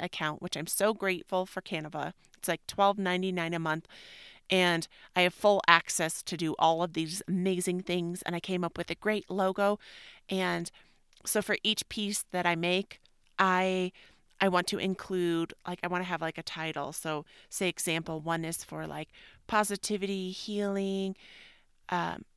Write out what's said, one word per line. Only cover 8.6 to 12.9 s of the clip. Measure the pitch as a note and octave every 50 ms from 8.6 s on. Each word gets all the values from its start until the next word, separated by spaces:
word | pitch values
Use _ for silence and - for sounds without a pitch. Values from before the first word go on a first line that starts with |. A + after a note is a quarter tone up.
| F3+
up | E3+ -
with | - F3 -
a | E3+
great | - - G#3+ G#3+ G#3 - -
logo. | F#3 G3+ F#3+ F#3+ F#3 - G3+ G3+ G#3 - - - - - - - - - _ -
And | G3 F#3 F#3 F3+ F3 E3+ E3+ - - - - _ _ _ _ _ _ - -
so | - - -
for | - - G3+ - -
each | G#3+ G#3+ - - -
piece | - A3+ G#3 G3+ G#3 - - -
that | - F3+ F3
I | F3 E3+
make, | E3 E3+ F3 F3+ F#3+ G3 -